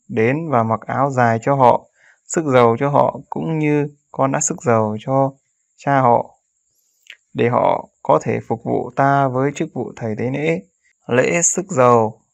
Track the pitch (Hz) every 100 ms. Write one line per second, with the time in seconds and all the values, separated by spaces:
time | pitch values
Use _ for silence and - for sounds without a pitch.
0 | - 120 113 147 165 123 113 110 - 120
1 | 139 127 120 113 139 139 123 - - _
2 | _ _ _ 175 151 127 117 117 143 139
3 | 127 - - - 160 160 151 147 147 -
4 | _ - 135 143 - 175 123 113 107 107
5 | - 135 135 - _ _ _ _ 143 139
6 | 127 117 - _ _ _ _ _ _ _
7 | - - _ - 120 123 92 - - _
8 | - 151 - 117 - 113 - 120 123 -
9 | 139 139 135 127 139 143 156 135 - -
10 | 117 107 120 143 156 170 - _ _ _
11 | - 120 139 170 165 - - 139 123 120
12 | 110 - _